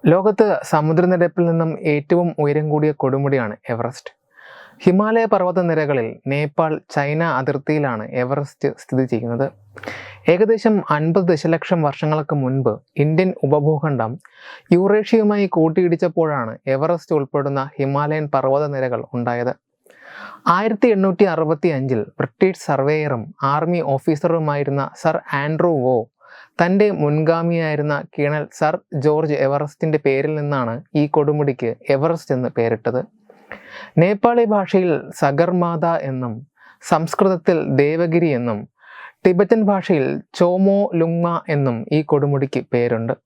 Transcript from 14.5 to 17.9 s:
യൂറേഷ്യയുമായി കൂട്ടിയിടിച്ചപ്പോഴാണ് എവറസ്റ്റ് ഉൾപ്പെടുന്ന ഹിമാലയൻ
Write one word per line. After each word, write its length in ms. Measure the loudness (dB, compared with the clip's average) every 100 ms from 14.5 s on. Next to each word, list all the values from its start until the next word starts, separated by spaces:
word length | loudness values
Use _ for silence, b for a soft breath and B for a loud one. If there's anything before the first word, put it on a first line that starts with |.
| B B 2
യൂറേഷ്യയുമായി 720 | 4 2 4 2 2 2 0 2
കൂട്ടിയിടിച്ചപ്പോഴാണ് 960 | 2 2 2 2 0 0 0 0 -4 -6 -4 -2
എവറസ്റ്റ് 400 | 0 -2 -2 -2
ഉൾപ്പെടുന്ന 460 | 0 -2 -2 -4 -6 -4
ഹിമാലയൻ 500 | -2